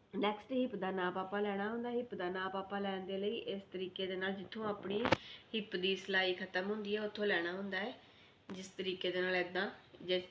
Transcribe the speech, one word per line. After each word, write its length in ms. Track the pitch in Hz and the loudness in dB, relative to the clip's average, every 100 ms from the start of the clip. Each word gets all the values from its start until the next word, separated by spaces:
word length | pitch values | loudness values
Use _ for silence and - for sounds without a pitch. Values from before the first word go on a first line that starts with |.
| _ 196 | _ 0
ਨੈਕਸਟ 340 | 202 208 - | 0 0 0
ਹਿੱਪ 240 | 262 254 196 | 0 2 0
ਦਾ 160 | 190 | 0
ਨਾਪ 260 | 190 180 185 | 0 0 0
ਆਪਾਂ 240 | 190 202 | -2 0
ਲੈਣਾ 280 | 208 196 208 | 2 2 0
ਹੁੰਦਾ। 200 | 233 240 | -2 -2
ਹਿੱਪ 260 | 240 240 185 | -2 -2 -2
ਦਾ 140 | 180 | -2
ਨਾਪ 260 | 190 190 196 | 0 -2 -2
ਆਪਾਂ 260 | 190 202 | -2 -2
ਲੈਣ 240 | 196 190 185 | 0 -2 -2
ਦੇ 120 | 190 | -2
ਲਈ 200 | 202 233 - | 0 -2 -2
ਇਸ 160 | 196 196 | -4 -4
ਤਰੀਕੇ 360 | 185 185 185 190 | -4 -4 -2 -2
ਦੇ 80 | 185 | 0
ਨਾਲ, 180 | 190 | 0
ਜਿੱਥੋਂ 320 | 196 180 220 220 | -2 -4 -4 -2
ਆਪਣੀ 380 | 202 185 202 240 - - - - 220 | -2 -2 2 4 2 0 -16 -4 -4
ਹਿੱਪ 200 | 208 185 | -2 0
ਦੀ 200 | 190 190 | 2 2
ਸਿਲਾਈ 380 | - 190 185 180 | 2 4 6 4
ਖਤਮ 340 | 185 185 196 | 0 0 0
ਹੁੰਦੀ 260 | 214 202 208 | 0 0 0
ਹੈ, 60 | |
ਉੱਥੋਂ 240 | 208 208 208 | 0 0 2
ਲੈਣਾ 260 | 180 170 | 4 2
ਹੁੰਦਾ 260 | 190 202 185 | -2 -2 -2
ਹੈ। 140 | 214 262 - - - - - | -4 -6 -14 -20 -20 -20 -12
ਜਿਸ 180 | 185 190 | -10 -8
ਤਰੀਕੇ 440 | - 185 185 185 | -4 -2 0 0
ਦੇ 100 | 180 | 2
ਨਾਲ 140 | 185 185 | 4 4
ਇੱਦਾਂ, 340 | 175 185 208 - - - | 2 0 -2 -4 -16 -8
ਜਿ-, 200 | 170 180 180 | 0 0 0